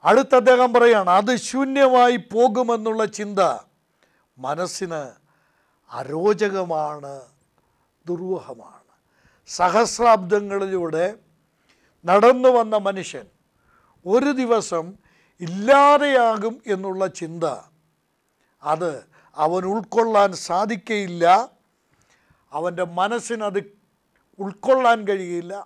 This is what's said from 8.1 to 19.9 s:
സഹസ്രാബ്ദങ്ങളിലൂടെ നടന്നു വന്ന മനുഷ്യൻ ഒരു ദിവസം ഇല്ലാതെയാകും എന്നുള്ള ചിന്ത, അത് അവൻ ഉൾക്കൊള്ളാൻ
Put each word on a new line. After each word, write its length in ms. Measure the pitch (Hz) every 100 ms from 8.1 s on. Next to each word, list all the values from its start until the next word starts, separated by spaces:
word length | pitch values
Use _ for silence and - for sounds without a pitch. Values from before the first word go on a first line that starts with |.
| 175 185 185 123 123 - - _ _ _ _ _ _ _ -
സഹസ്രാബ്ദങ്ങളിലൂടെ 1500 | 180 190 233 - 233 220 180 208 208 196 196 190 170 156 180 220 _ _ _ _ _ _ _ _ 165
നടന്നു 420 | 190 226 247 254 247
വന്ന 200 | 220 214 196
മനുഷ്യൻ 380 | 190 165 139 104 _ _ _ _ _ _ _ 175
ഒരു 160 | 220 277 262
ദിവസം 440 | 247 226 - 170 165 196 _ _ _ _ 175
ഇല്ലാതെയാകും 1080 | 185 208 277 285 294 285 262 233 220 208 254 -
എന്നുള്ള 280 | 190 190 190 190 -
ചിന്ത, 240 | 160 170 160 117 - _ _ _ _ _ _ _ _ _
അത് 300 | 147 156 175 135 - _ _ -
അവൻ 180 | 156 180 185
ഉൾക്കൊള്ളാൻ 580 | 214 196